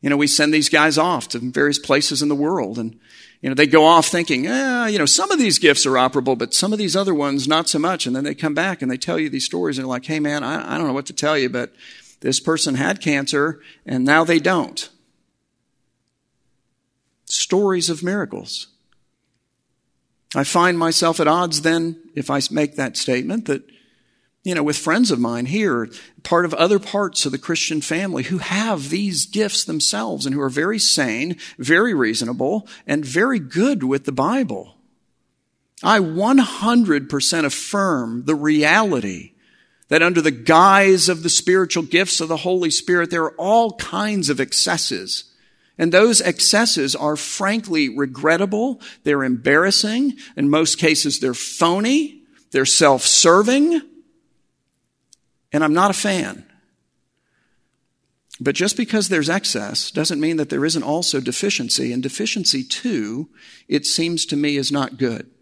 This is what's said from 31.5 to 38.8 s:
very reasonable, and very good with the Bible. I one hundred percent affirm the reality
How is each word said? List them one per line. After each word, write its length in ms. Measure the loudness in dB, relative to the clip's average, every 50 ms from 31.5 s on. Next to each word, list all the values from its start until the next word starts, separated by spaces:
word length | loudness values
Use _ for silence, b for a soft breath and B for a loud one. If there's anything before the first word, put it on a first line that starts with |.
| B B
very 340 | 0 2 4 4 4 2 2
reasonable, 760 | 2 2 2 0 -2 -4 -4 -4 -2 -2 -2 -2 -2 -4 B B B B
and 180 | -4 -4 -2 -2
very 340 | -2 0 0 2 2 0 -2
good 460 | -4 -4 -2 0 2 2 2 0 0
with 200 | 0 0 0 -2
the 80 | -4 -2
Bible. 640 | -2 0 0 0 0 -2 -2 -4 -8 -10 -14 _ _ _ _ _ _ _ _ _ _ _ _ _ _ _ _ _ _ _ _ _ -6 0
I 180 | 2 2 2
one 380 | 2 0 -2 -2 0 4 4 4
hundred 720 | 4 4 0 -4 -2 2 4 4 4 4 2 0 0 -4
percent 360 | -4 -2 -2 0 0 0 0
affirm 800 | -2 -2 -4 -8 -4 -2 0 0 0 0 0 -2 -4 -6 -6 -2
the 100 | -2 -2
reality 960 | 0 2 2 2 4 4 4 4 4